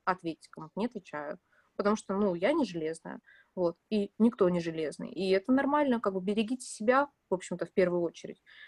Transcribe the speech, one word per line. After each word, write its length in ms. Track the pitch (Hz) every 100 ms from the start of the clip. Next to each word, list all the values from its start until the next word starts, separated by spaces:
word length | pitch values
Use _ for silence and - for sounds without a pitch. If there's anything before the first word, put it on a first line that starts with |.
ответить 440 | - 180 170 156 -
кому-то, 220 | - 156
не 120 | - 240
отвечаю. 520 | 214 - 147 147 185 _ _ _ _
Потому 180 | 202
что, 220 | 214 - 196
ну, 180 | 208
я 180 | 170 196
не 120 | 330
железная. 560 | 220 170 156 165 - - _ - _
Вот. 220 | - 170 170 -
И 220 | 214 202 -
никто 300 | 226 - 185
не 100 | 180
железный. 520 | 165 160 151 - -
И 180 | - 190
это 220 | 190 196
нормально, 480 | 262 269 294 285 233
как 120 | 208
бы 60 | 190
берегите 460 | 185 208 214 254 -
себя, 420 | - 220 254 285 _ -
в 40 |
общем-то, 320 | 180 - 180 170
в 60 |
первую 300 | - 180 175
очередь. 400 | 165 - - - _ -